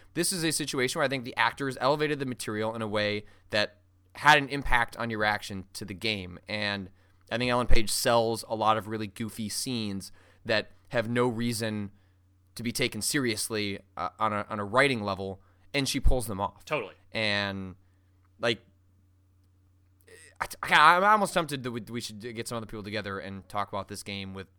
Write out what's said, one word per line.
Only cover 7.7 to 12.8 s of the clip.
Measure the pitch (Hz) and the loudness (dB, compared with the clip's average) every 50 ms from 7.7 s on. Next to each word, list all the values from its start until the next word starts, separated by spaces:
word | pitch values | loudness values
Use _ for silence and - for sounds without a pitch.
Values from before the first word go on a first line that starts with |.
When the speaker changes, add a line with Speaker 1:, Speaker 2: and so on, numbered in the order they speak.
| - 117 101 98 | 8 8 8 6
Speaker 1:
sells | - - - 127 117 117 113 113 113 107 - - | 0 0 2 2 4 4 2 2 0 -4 -4 -6
a | 113 | -4
lot | 107 107 110 110 110 | 0 2 2 2 2
of | 95 107 | 0 -4
really | 110 107 110 101 | -6 -6 -6 -8
goofy | - - 117 107 - - 110 101 | -8 -8 -8 -8 -6 -6 -6 -6
scenes | - - - 135 127 117 107 101 98 98 - - - - - - - - - | -6 -6 -6 -4 -4 -4 -4 -4 -6 -6 -8 -12 -16 -20 -20 -20 -20 -12 -4
that | 110 110 107 107 - - - - - | -2 0 0 -2 -4 -12 -20 -16 -4
have | - 120 107 113 | -4 -2 -2 0
no | 120 123 123 123 | 0 2 2 2
reason | 113 113 117 120 113 104 113 110 107 104 101 98 - - _ _ _ _ _ _ _ _ _ _ _ | 0 0 -2 -2 -2 -2 -4 -4 -4 -4 -6 -8 -10 -18 _ _ _ _ _ _ _ _ _ _ _
to | - | -8
be | 113 120 | -8 -6
taken | - - | -2 -2